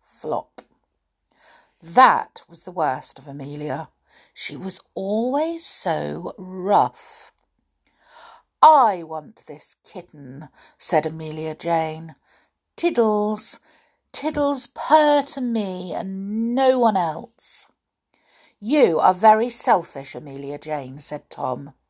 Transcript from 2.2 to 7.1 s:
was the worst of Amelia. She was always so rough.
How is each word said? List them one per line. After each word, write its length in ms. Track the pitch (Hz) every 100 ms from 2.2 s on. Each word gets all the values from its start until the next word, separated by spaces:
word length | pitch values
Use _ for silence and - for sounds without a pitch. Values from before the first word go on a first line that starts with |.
| - - _
was 140 | 175
the 80 | -
worst 480 | 180 151 131 - -
of 80 | 143
Amelia. 640 | 143 139 147 151 135 156 _ _ _ _
She 220 | - - 147
was 260 | 190 - _ -
always 680 | 196 214 247 277 320 330 -
so 640 | - 185 156 147 151 175 -
rough. 960 | 185 185 185 196 131 - -